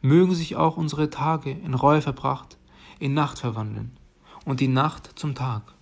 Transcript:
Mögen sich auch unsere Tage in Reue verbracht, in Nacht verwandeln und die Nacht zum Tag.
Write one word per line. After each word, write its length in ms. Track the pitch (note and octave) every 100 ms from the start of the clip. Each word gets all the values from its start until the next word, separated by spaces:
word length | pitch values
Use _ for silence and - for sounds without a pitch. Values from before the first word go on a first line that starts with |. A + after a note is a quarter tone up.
Mögen 320 | C3+ D#3+ F#3
sich 220 | F3+ D#3+ -
auch 200 | D#3+ D#3+
unsere 320 | D#3 D3 D3+
Tage 420 | - C#3+ D#3+ C#3+
in 240 | C3+ -
Reue 280 | B2+ C#3 D3+
verbracht, 560 | D3+ C3 C#3 C3+ - - _ - - -
in 160 | C#3
Nacht 240 | C#3+ C#3+ -
verwandeln 580 | B2 A2 G#2+ A2 A2 - - _ _ -
und 160 | - C3
die 80 | C3+
Nacht 500 | C3 D3+ - - -
zum 160 | D3+
Tag. 280 | C3 C3 A2+ - _